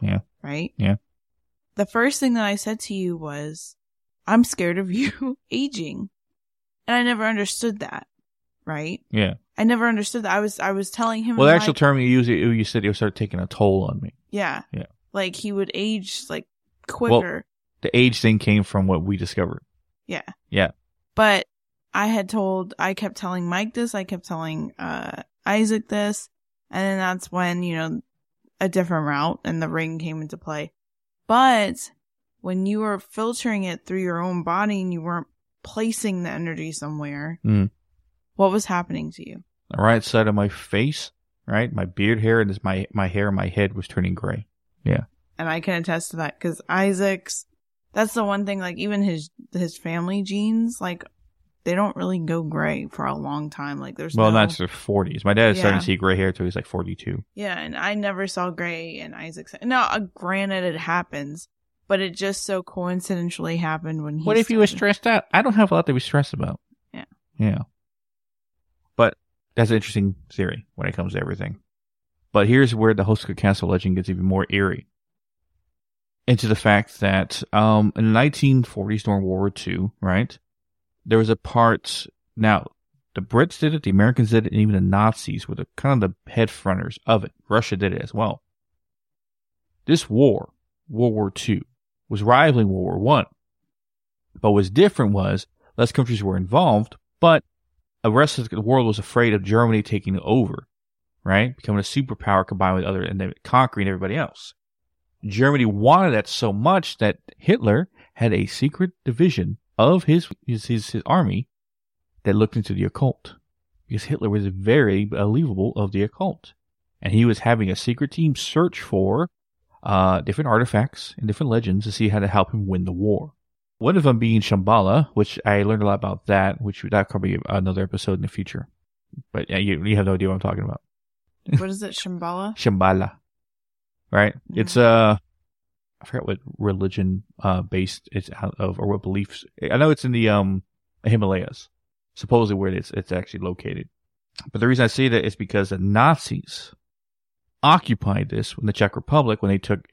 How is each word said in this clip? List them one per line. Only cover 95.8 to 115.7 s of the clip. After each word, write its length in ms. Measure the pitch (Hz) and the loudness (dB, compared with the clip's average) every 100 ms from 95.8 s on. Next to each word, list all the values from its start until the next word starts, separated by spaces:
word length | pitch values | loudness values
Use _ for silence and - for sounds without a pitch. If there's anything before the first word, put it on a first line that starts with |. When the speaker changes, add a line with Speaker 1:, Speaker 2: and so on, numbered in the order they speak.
| 120 | 0
Speaker 1:
countries 300 | - 123 113 | 2 0 0
were 120 | 98 95 | -2 -2
involved, 580 | 92 123 175 107 107 - _ _ | 0 2 4 4 0 -8 _ _
but 240 | 170 160 - _ _ _ _ _ | 4 4 2 _ _ _ _ _
the 80 | 113 | 2
rest 280 | 113 147 - | 4 4 2
of 100 | 113 | -4
the 120 | - | -4
world 260 | 107 131 117 | 2 2 2
was 120 | 104 | 0
afraid 360 | - 120 117 | -2 2 4
of 80 | 104 | 2
Germany 400 | 95 110 120 110 | 2 4 4 2
taking 360 | 101 104 95 95 | 0 -4 -4 -4
over, 480 | - 120 107 - - _ _ _ _ _ | 2 2 2 -4 -14 _ _ _ _ _
right? 320 | 92 98 123 | 0 2 0
Becoming 260 | 127 - 104 | -4 -2 -2
a 20 | |
superpower 640 | 95 - 131 110 - 95 92 | 0 -2 -4 -4 0 2 2
combined 300 | 95 95 92 | 0 0 0
with 80 | |
other, 180 | 92 95 | 0 -2
and 180 | 90 95 | -4 -4
then 140 | 95 - | -6 -10
conquering 440 | - 131 127 - 98 | 0 2 2 0 -4
everybody 280 | 92 95 127 | -2 -4 -4
else. 380 | 156 - - - _ _ _ _ _ _ 104 | -6 -10 -20 -20 _ _ _ _ _ _ -6
Germany 380 | 98 135 143 | 2 2 4
wanted 460 | 117 101 113 170 185 | 2 2 4 6 4
that 180 | 113 - | 2 0
so 240 | - 117 | -2 -2
much 460 | 101 135 190 156 - | 0 2 2 0 -2
that 180 | 107 - _ - | -2 -2 _ -6
Hitler 500 | - 190 113 110 185 _ _ | 0 2 4 2 0 _ _
had 200 | - 117 | -2 0
a 100 | 98 98 | 2 -2
secret 440 | - 135 - 180 - - | -2 -2 0 -4 -4 -4
division 500 | 113 175 - 90 104 _ - | 2 2 2 -2 -6 _ 2
of 260 | 117 180 | 4 4
his, 240 | 156 160 - - - | 4 2 2 -8 -6
his, 200 | 113 - | -6 -2
his, 240 | 117 104 | -2 -2
his 120 | 113 - | -6 0
army 420 | 175 131 95 131 _ _ _ _ _ _ _ | 2 2 -2 -6 _ _ _ _ _ _ _
that 100 | - | 0
looked 220 | 101 107 117 | 2 2 0
into 180 | 104 | -4
the 100 | 95 | -2
occult. 500 | 95 - 135 - - - _ _ _ _ - | -2 0 -2 -2 -10 -20 _ _ _ _ -8
Because 160 | 110 | -8
Hitler 240 | - 151 110 | -4 -4 -2
was 180 | 104 98 | 0 -2
very 580 | 95 98 135 117 98 104 | -2 2 4 4 2 0
believable 640 | 69 104 120 160 95 104 | 0 0 2 0 0 -2